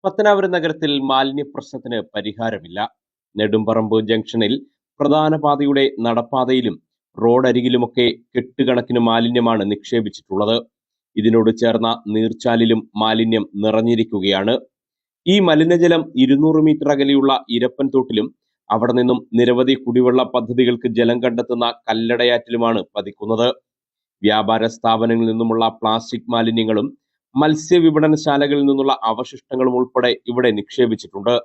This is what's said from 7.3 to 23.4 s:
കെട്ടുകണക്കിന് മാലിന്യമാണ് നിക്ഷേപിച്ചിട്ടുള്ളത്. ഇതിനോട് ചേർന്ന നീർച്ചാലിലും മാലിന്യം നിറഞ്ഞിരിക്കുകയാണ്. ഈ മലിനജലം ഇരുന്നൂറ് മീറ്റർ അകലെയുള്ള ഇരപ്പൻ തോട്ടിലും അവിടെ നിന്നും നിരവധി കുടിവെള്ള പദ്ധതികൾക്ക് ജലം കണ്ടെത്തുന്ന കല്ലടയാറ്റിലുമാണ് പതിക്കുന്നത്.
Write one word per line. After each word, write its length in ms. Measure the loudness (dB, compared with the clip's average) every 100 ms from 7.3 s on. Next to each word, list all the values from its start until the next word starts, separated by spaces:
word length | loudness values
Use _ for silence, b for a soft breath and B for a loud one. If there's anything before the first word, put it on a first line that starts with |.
| 4 2 2 0 0 0 0 0 -2 _
കെട്ടുകണക്കിന് 680 | -8 -8 -2 0 0 0 0 2
മാലിന്യമാണ് 540 | 2 0 0 0 0 -2
നിക്ഷേപിച്ചിട്ടുള്ളത്. 840 | -6 -4 -4 -4 -12 _ -4 0 -2 -4 _ _ _ _ 0
ഇതിനോട് 320 | 2 4 2 2
ചേർന്ന 280 | 0 0 -2 -4 -4
നീർച്ചാലിലും 640 | -2 -2 -4 -2 2 2 2 -2 -4
മാലിന്യം 440 | -2 0 0 0 -2 -4
നിറഞ്ഞിരിക്കുകയാണ്. 920 | 0 0 0 0 -2 -2 0 0 0 -2 -6 _ _ _ _ _ 0
ഈ 20 | 2 4
മലിനജലം 560 | 2 4 4 4 2 -2 0
ഇരുന്നൂറ് 380 | 2 4 4 4 2
മീറ്റർ 220 | 2 0
അകലെയുള്ള 380 | 0 2 2 2 0 -2 -2
ഇരപ്പൻ 300 | -2 -2 0
തോട്ടിലും 340 | 0 0 -4 -4 _ _ _ -4
അവിടെ 180 | -2 0 0
നിന്നും 200 | 0 -2 0 2
നിരവധി 360 | 4 2 2 0
കുടിവെള്ള 380 | 0 2 4 2 0
പദ്ധതികൾക്ക് 560 | -4 -2 0 2 0 -2 0
ജലം 200 | 0 0
കണ്ടെത്തുന്ന 420 | -2 -4 -4 -2 -4 -4 -6
കല്ലടയാറ്റിലുമാണ് 920 | -4 -2 0 2 0 -2 -2 0 -2 -4
പതിക്കുന്നത്. 540 | -10 -12 -12 -4 0